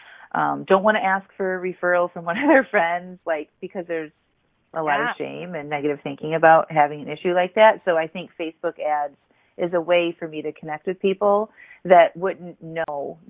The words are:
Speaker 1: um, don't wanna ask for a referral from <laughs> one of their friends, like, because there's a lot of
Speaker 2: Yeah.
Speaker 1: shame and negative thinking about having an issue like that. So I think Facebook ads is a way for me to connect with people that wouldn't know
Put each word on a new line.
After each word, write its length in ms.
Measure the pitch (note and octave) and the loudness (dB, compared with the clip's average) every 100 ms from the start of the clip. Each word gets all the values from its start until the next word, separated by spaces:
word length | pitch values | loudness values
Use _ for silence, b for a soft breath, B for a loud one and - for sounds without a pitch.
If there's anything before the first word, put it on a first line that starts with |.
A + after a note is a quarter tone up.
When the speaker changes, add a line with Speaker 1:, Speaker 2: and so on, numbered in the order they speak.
| B B B | B B B
Speaker 1:
um, 320 | - D3+ C#3+ D3 | -4 -2 -4 2
don't 160 | F#3+ | 2
wanna 160 | G#3 G#3+ | 4 0
ask 280 | F#3+ F#3+ F#3+ _ | 0 -4 -6 _
for 180 | F#3+ | -6
a 60 | F#3 F#3 | -4 -6
referral 400 | F3 F3+ F3+ F3 | -4 0 0 0
from 120 | F3 | -6
<laughs> 20 | E3+ | -8
one 100 | F#3 | -2
of 120 | C#4+ | 4
their 160 | C#4 B3+ | 4 4
friends, 520 | G#3 E3+ F3 F3+ F#3 | 0 0 -4 -8 -14
like, 240 | - D#3 D3+ _ | -6 -6 -6 _
because 240 | F#3 G3+ E3+ | -12 -10 -8
there's 240 | E3 D#3 _ _ _ _ _ _ | -8 -8 _ _ _ _ _ _
a 80 | D#3+ | -6
lot 180 | D#3 C#3+ | -2 0
of 60 | A#3+ - | -2 -4
Speaker 2:
Yeah. 80 | C#3 | -8
Speaker 1:
shame 280 | C#3 E3+ | -10 -10
and 160 | E3+ D3 | -10 -6
negative 300 | D3 D3 C#3+ | -4 -2 -4
thinking 320 | D3+ C#3 D#3 | -8 -10 -4
about 360 | D#3+ E3 D#3+ - | 2 6 6 4
having 280 | D#3 D3 D3+ | 2 0 0
an 60 | C#3+ | -10
issue 240 | D3+ F#3 | -6 -2
like 200 | F3+ F3+ | 0 0
that. 280 | G3+ A3 G#3+ | 6 6 6
So 120 | - E3 | 0 -2
I 100 | D#3+ | -2
think 220 | F#3 D#3 _ | -8 -16 _
Facebook 420 | D#3+ - E3+ - | -10 -6 -8 -6
ads 340 | D3+ D3 C#3+ C#3 _ _ _ - | -4 -4 -6 -10 _ _ _ -8
is 160 | F3 | -2
a 60 | F3 | -2
way 340 | D#3+ F3 E3+ E3+ | 2 2 2 -4
for 100 | E3+ | -10
me 120 | D3+ | -8
to 100 | D3+ | -10
connect 340 | D3 D#3 D3+ - | -10 -12 -8 -8
with 140 | F#3 | -4
people 500 | G3 F#3+ G#3 G3+ G#3+ b b b | -2 0 2 2 0 b b b
that 300 | F3 F3+ E3 - | 6 8 8 2
wouldn't 460 | F#3 E3 F3 - | -6 -6 -12 -18
know 560 | E3 D#3+ D#3 D3 C#3 E3 - | -14 -10 -8 -8 -10 -12 -10